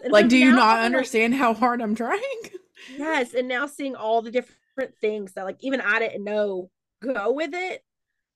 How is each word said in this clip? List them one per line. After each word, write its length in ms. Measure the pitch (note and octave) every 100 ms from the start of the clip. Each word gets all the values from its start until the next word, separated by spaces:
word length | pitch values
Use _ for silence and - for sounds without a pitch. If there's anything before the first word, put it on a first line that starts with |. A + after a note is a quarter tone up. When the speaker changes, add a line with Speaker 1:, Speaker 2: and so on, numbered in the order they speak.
Speaker 1:
And 100 | B3+
Speaker 2:
Like, 140 | D#4 B3
Speaker 1:
so 20 |
Speaker 2:
do 80 | B3+
you 120 | B3+
Speaker 1:
now 60 | B3
Speaker 2:
not 200 | A3 A3+
Speaker 1:
I'm 20 |
like 80 | A3+
Speaker 2:
understand 480 | C4 B3 A3 A#3
how 180 | C4+ A#3+
hard 300 | A3 A#3+ A#3+
I'm 120 | A3 A3
trying? 240 | A#3+ G4 C5+ A#4 G#4 F#4 _ - - C4+
Speaker 1:
Yes. 380 | D4+ D4+ B3
And 140 | B3 B3+
now 180 | B3+ C#4+
seeing 300 | - C#4 B3
all 260 | G#3+ A3+
the 80 | A3+
different 680 | B3 A#3+ _ _ - B3+ _
things 320 | G#3+ G#3+ F#3+
that, 100 | G3
like, 120 | F#3+ -
even 200 | C4 B3+
I 180 | G3+ A3
didn't 260 | A3+ G3
know 460 | G3+ G#3+ G#3 F#3 F#3+ _ _ _
go 300 | B3 A#3 G#3
with 180 | C4+ D#4+
it. 300 | F4 F#4 - _ _ _ _ _